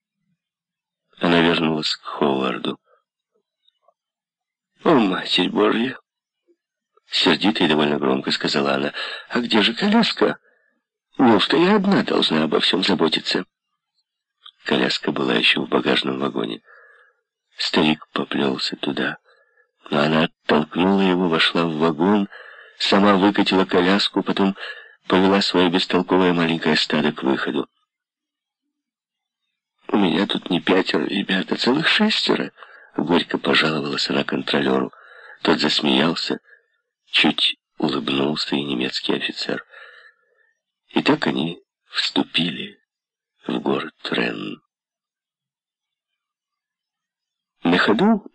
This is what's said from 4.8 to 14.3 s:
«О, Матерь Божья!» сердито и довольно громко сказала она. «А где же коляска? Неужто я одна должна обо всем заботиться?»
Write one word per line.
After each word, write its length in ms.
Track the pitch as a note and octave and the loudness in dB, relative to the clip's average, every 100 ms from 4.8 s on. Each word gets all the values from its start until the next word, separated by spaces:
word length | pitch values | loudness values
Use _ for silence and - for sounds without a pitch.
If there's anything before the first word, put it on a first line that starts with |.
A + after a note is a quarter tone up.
«О, 120 | - D3 | 2 4
Матерь 540 | G2+ F2+ - - F2 | 4 0 -2 0 0
Божья!» 480 | D#2+ G#2+ G#2+ B2+ - _ _ _ _ _ _ _ _ _ _ - | 2 2 2 -2 -6 _ _ _ _ _ _ _ _ _ _ -8
сердито 540 | - - D#2 F#2+ A2 | -2 0 2 0 0
и 40 | E2+ | 0
довольно 300 | D#2 D2 C#2+ | 2 0 0
громко 320 | C2+ C2 - | 0 -2 -2
сказала 420 | - D2+ D2 C#2 | -4 -2 -2 -2
она. 180 | C2+ C#2 - - - - | -2 -4 -6 -10 -10 -6
«А 100 | A#2+ | -4
где 220 | A#2 G#2+ | 0 0
же 120 | G2+ | 0
коляска? 680 | A#2 G3+ A3+ G#3+ - - - _ _ _ _ _ _ _ - | 0 2 2 2 0 -2 -2 _ _ _ _ _ _ _ 2
Неужто 380 | C3 G#2 - E3 | 4 4 4 2
я 220 | F3+ G#3 | 4 4
одна 260 | F#3+ E3+ | 4 2
должна 400 | - - - D#2 | 2 0 0 0
обо 160 | D#2 E2+ | 0 0
всем 240 | - F2 | 0 0
заботиться?» 600 | G2 E2 D#2+ D#2+ - F#2+ F#2 _ _ _ _ _ _ _ _ | 0 2 2 0 -4 -4 -6 _ _ _ _ _ _ _ _